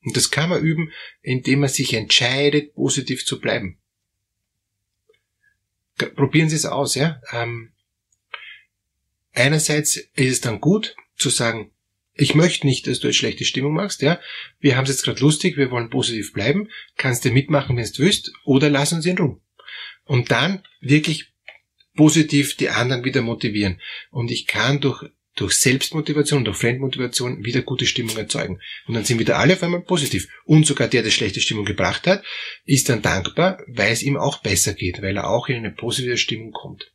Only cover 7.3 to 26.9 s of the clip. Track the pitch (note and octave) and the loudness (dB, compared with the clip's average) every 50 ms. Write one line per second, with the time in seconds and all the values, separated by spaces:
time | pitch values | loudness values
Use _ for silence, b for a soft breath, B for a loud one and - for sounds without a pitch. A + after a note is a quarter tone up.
7.3 | - A#2+ A#2 A#2 A#2 A#2 A2+ A#2 _ _ _ _ _ _ _ _ _ _ _ _ | -6 -6 -4 -4 -6 -10 -12 -16 _ _ _ _ _ _ _ _ _ _ _ _
8.3 | B B B B B B B B _ _ _ _ _ _ _ _ _ _ _ _ | B B B B B B B B _ _ _ _ _ _ _ _ _ _ _ _
9.3 | _ - B2 C#3 D#3 D#3 D3+ - D3+ D3+ C#3+ - - - - _ _ - C3 C3 | _ 0 2 2 4 2 0 0 0 0 0 -2 -4 -4 -6 _ _ 0 0 0
10.3 | B2 A#2+ - B2 A2 F#2+ - D3 F#3+ A3 A3 - - - _ _ _ _ - C#3 | 0 -2 -2 -4 -4 0 2 2 2 2 0 -4 -12 -16 _ _ _ _ -2 -2
11.3 | B2 - A#2+ A#2 A2+ A2+ G#2+ - _ _ _ _ _ _ _ _ _ - D3 - | 0 0 0 -2 -2 -4 -8 -14 _ _ _ _ _ _ _ _ _ 0 0 4
12.3 | - D3+ E3 F3+ - - - C#3 B2+ - - C3 B2 - - B2+ A2+ - - A2+ | 4 4 4 4 2 2 0 0 0 0 -2 -4 -4 -2 -2 0 0 0 -2 -2
13.3 | - - A#2+ - - C3 C3 D3 D3+ E3 G3+ G3 - - - C#3+ E3+ B B B | -4 -2 -4 -4 -2 -2 -2 -2 -2 -2 -4 -4 -4 0 2 0 0 B B B
14.3 | B B B B B B - C#3+ B2+ B2+ C3 C3+ C#3 - - - A2+ - C3 D3 | B B B B B B 2 2 4 4 2 0 -2 -2 -2 -4 -2 4 4 4
15.3 | D3+ - - F#3 D#3 C#3+ C#3 B2 B2 A#2+ A#2 A#2 - C3+ B2 A#2+ A#2 A2 G2+ - | 4 4 0 -2 2 2 0 0 0 -4 -4 -2 -2 -2 -2 -2 -4 -6 -8 -6
16.3 | _ - G2+ A#2+ - G3 G#3+ G3+ B B B B B - - C3 B2 B2 - B2+ | _ -2 0 0 0 0 -2 -6 B B B B B -4 -2 -2 -2 0 0 2
17.3 | A2+ C3 C3+ - D#3 C#3+ C3 - B2+ A#2+ A2+ G#2 - - C3+ F#3+ - - - - | 2 2 2 4 2 0 2 2 -2 -2 -2 -6 -2 0 2 2 2 0 -4 -10
18.3 | - - _ - C3 C3+ D3 D3 C#3+ C#3 D3 D3 E3+ E3 D#3 F3+ F3+ G3+ F3+ C3 | -16 -12 _ 4 4 4 6 4 4 2 2 0 0 -2 0 -2 0 0 0 -2
19.3 | F#2+ - _ _ _ B B B B B B B B B B _ C3 B2 A#2 - | -2 -6 _ _ _ B B B B B B B B B B _ 0 0 2 2
20.3 | B2 A#2 C3 F3 G3 F#3+ _ - _ _ - B2 C#3+ D3+ D3+ - D#3 - - _ | 2 2 2 0 0 -4 _ -16 _ _ 0 4 4 4 4 2 -4 -4 -6 _
21.3 | _ _ _ - - _ _ _ _ _ _ _ _ - D3+ D#3 D3+ D#3+ D3+ - | _ _ _ -20 -20 _ _ _ _ _ _ _ _ 6 6 6 8 6 2 4
22.3 | D3+ C#3+ C3+ - - - - - G2 G#2+ A#2+ B2+ C3 A#2+ B2 C3 B2+ C3+ A#2 A#2 | 2 2 2 0 -2 -2 -2 -2 0 0 0 0 0 -2 -2 0 0 0 0 0
23.3 | A#2 - - A#2+ G#2 G#2+ G2+ F#2+ F2+ B B B B B B B B C3 A#2 A#2 | -4 -4 -4 -4 0 0 0 0 -2 B B B B B B B B -6 -4 -4
24.3 | A#2+ A#2 - - - G#2+ G#2+ B2+ C#3+ C#3+ C3+ C#3 - - - - _ _ _ _ | -4 -6 -6 -6 -2 0 0 2 0 2 0 -2 -2 -2 -10 -18 _ _ _ _
25.3 | _ - G2+ F#2+ - - - C3 B2+ C3+ - - - D#3+ D3 - D3 D3 C#3+ D3 | _ -6 -2 0 0 2 4 2 2 2 0 -4 -4 -4 -4 -2 0 0 2 2
26.3 | D3+ C#3 A#2+ G#2 F#2+ - - A#2 B2 C3 C#3 C3 | 2 0 0 -2 -2 0 0 0 0 0 -4 -6